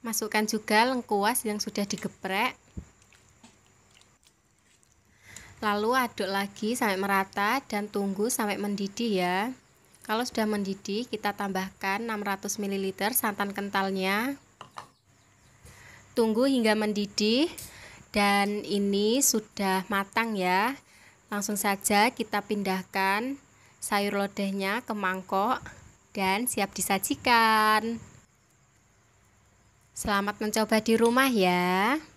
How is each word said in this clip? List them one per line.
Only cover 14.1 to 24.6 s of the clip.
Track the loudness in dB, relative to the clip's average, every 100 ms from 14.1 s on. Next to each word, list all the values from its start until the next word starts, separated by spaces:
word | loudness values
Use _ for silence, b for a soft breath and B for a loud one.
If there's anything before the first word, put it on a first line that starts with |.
| 0 -2 -6 _ _ -20 -18 -20 _ _ _ _ _ _ _ B B B B B
Tunggu | 0 2 4 2
hingga | 4 4 2
mendidih | 2 0 -2 0 2 4 2 -2 B B B B -6
dan | 0 4 4 2 -2
ini | -2 -2 0 2 2 2
sudah | 2 0 -4 -4 0 0 0
matang | -2 -2 -2 -2 0
ya. | 2 2 0 -4 _ B B B _
Langsung | -6 -4 -2
saja | 0 0 2 4 4
kita | 2 -4 -4 -2
pindahkan | -2 0 -2 -4 -2 0 0 -2 -8 _ b b b
sayur | -2 0 0
lodehnya | -2 -4 -2 -4 -2